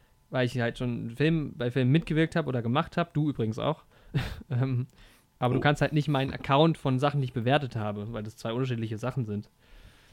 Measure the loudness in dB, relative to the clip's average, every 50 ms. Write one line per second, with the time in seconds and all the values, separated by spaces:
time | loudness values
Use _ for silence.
0 | _ _ _ _ _ _ -2 0 0 0 0 0 -2 -2 -2 -2 -4 -4 -2 -4
1 | -6 -8 -2 0 2 2 2 2 0 -4 -6 -4 -4 -2 0 2 4 6 6 4
2 | 4 2 2 2 2 2 0 -2 -2 0 -2 -2 0 0 0 0 0 0 -2 -2
3 | -2 0 _ 0 0 0 0 0 -2 -2 -2 -2 -2 -2 -2 -2 -8 _ _ -20
4 | -20 -6 -4 -4 -4 -4 -8 -10 -8 -4 -2 0 0 0 0 -2 -4 -6 _ _
5 | -20 -20 -20 _ _ _ _ _ 0 0 2 2 2 2 2 2 0 2 2 0
6 | 0 2 0 0 0 -2 -6 -8 0 2 4 6 6 6 4 0 -2 -2 0 2
7 | 0 0 0 0 -2 -2 -4 -2 0 2 2 2 0 -2 -6 -4 -4 -4 -4 -6
8 | -8 -8 -8 -8 -8 -10 -12 -10 -6 -4 -2 -2 -2 -2 -2 -4 -4 -4 -4 -4
9 | -6 -4 -2 -2 -4 -2 -4 -4 -6 -8 _ _ _ _ -20 -20 -20 -20 -20 -20
10 | -20 -20